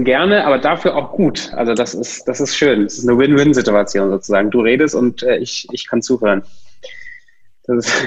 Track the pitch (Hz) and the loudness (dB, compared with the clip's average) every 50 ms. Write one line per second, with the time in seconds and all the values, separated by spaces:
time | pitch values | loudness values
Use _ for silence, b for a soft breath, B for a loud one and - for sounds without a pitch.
0 | 123 127 127 143 175 196 208 208 - 147 139 127 - 147 170 170 - 180 - 147 | 0 2 2 2 4 4 2 2 4 2 2 2 2 0 0 0 0 0 0 0
1 | 135 - - - 185 147 - - - - - - 120 117 113 113 120 120 - 92 | -4 -4 -2 0 0 0 0 -4 -8 -8 -6 -2 -2 0 0 0 -2 -2 -4 -8
2 | 120 - - - - 131 123 - 143 131 - - 151 143 120 104 101 101 - - | -8 -8 -10 -8 -8 -6 -4 -4 -4 -4 -2 0 2 2 4 2 0 -2 -4 -2
3 | 123 123 120 120 139 147 147 139 143 151 139 127 104 110 104 104 101 - - 101 | 0 2 4 4 4 4 4 4 4 4 4 4 2 2 2 2 2 0 -2 -2
4 | 98 98 98 95 - - 104 95 104 107 107 123 107 113 123 135 156 143 - 120 | 0 0 -2 -2 -2 0 0 2 2 2 0 2 2 2 2 2 2 0 2 0
5 | 123 123 117 - 127 127 117 - 117 - - - - - 123 - - - - 117 | 0 0 -2 -2 -2 0 0 0 -2 -6 -8 -10 -10 -10 -12 -12 -8 -4 -4 -4
6 | - - 127 - 110 104 98 98 98 B B B B B B B B B B B | 0 -2 -2 0 2 0 0 0 -2 B B B B B B B B B B B
7 | B B B B B B B B B B - _ _ - 123 120 117 - - - | B B B B B B B B B B -20 _ _ -2 -2 -2 0 -2 -2 -2
8 | - | -4